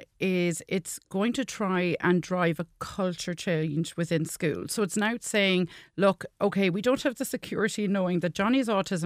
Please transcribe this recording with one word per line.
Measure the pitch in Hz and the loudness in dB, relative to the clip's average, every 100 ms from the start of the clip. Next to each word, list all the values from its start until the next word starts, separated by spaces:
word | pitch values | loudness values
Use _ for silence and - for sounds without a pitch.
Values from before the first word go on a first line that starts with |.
| - - | -4 -4
is | 190 180 175 160 - | 0 2 0 -2 -4
it's | 185 - - - | -4 -4 -12 -6
going | 190 226 | -2 -2
to | 240 233 | -2 -4
try | - 196 185 180 - | -4 -2 0 0 0
and | 175 180 | 2 2
drive | - 180 170 160 | 2 0 0 0
a | 170 - | -6 -10
culture | - - 185 170 - | -10 -2 -2 -2 -6
change | 170 190 160 160 147 170 - | -6 -2 0 0 -2 -2 -4
within | 165 165 160 | 0 0 -2
schools. | - 160 90 - | -2 -2 -2 -4
So | - | -2
it's | 196 214 | -2 0
now | 208 240 | 0 -2
saying, | - 208 196 185 175 - - - | -2 2 4 4 0 -4 -10 2
"Look, | 196 185 - - | 2 2 -4 -2
okay, | 196 196 190 | 0 2 2
we | 190 | 2
don't | 240 269 | 2 2
have | 285 233 | 0 -2
the | |
security | 262 247 - - 214 - 202 | -4 -6 -4 -2 -2 0 0
knowing | 196 180 175 | 0 2 0
that | 175 | 0
Johnny's | 175 208 269 233 | 0 2 4 2
autism | 196 190 180 | 0 0 0